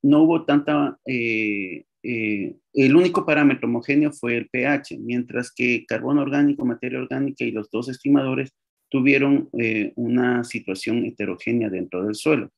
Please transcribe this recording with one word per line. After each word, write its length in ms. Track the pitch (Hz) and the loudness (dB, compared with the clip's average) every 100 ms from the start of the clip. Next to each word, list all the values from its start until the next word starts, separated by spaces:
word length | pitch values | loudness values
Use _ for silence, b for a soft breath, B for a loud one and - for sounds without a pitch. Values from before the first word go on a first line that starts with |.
no 200 | 143 147 | 4 6
hubo 220 | 160 165 160 | 6 4 2
tanta, 520 | 143 143 147 143 - - | 0 2 0 -2 -4 -6
eh, 760 | 127 117 110 107 101 95 78 - _ | -4 -2 0 -2 -2 -6 -10 -16 _
eh, 540 | - 117 107 104 95 - _ | -6 -4 -2 -2 -6 -10 _
el 220 | - 131 151 | 2 6 6
único 300 | 180 185 185 | 6 0 0
parámetro 420 | 151 143 131 120 | 4 4 2 -2
homogéneo 460 | 120 117 143 147 | -4 0 2 0
fue 240 | 143 120 117 | -2 -2 -2
el 100 | 110 | -4
P 180 | 127 131 | -2 0
H, 320 | 143 139 - | -2 -4 -12
mientras 520 | 117 123 120 120 123 | -4 -4 -4 -6 -6
que 320 | - 123 120 - | -4 -2 -2 -2
carbono 360 | 113 123 143 | -4 0 0
orgánico, 420 | 139 143 143 143 | 0 2 2 2
materia 360 | 123 117 127 127 | -2 -2 -6 -6
orgánica 440 | 127 131 139 139 | -6 -4 -4 -4
y 80 | 120 | -4
los 180 | 107 104 | -4 -6
dos 180 | 110 123 | -6 -6
estimadores 640 | 127 139 143 135 131 135 _ _ _ _ | -6 2 2 2 -2 -4 _ _ _ _
tuvieron, 600 | 135 131 139 139 139 - 117 | 0 4 4 4 2 0 -4
eh, 320 | 113 110 101 - | -2 0 -4 -4
una 480 | 117 123 123 123 120 | -2 2 2 0 -4
situación 580 | 113 - 92 - 117 98 | -8 -8 -8 -2 -2 -2
heterogénea 640 | - 101 90 - 117 110 | -6 -8 -6 -4 -2 -2
dentro 360 | 92 90 90 101 | -4 -6 -4 -4
del 100 | 104 | -2
suelo 380 | 156 143 95 | 0 0 -2